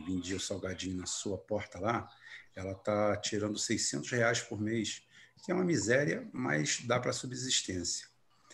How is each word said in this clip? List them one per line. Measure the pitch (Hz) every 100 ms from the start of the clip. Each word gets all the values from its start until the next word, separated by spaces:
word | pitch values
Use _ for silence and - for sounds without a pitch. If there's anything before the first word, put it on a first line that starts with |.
| 78
vendia | 92 90 95
o |
salgadinho | - 95 92 87 90 92
na | 87
sua | - 107 92
porta | - 107 - -
lá, | 101 117 98 - - - - -
ela | 95 98
tá | - 104 104 101
tirando | - 107 104 101
seiscentos | - 104 - - -
reais | 123 117 120
por | - 104
mês, | 107 117 107 - - - - -
que | -
é | 180
uma |
miséria, | 180 143 98 127 147 196 247
mas | 131 127 - 151 - 120
dá | 123
pra | 127
subsistência. | 131 131 123 127 - - 92 85 - - _ _ _ -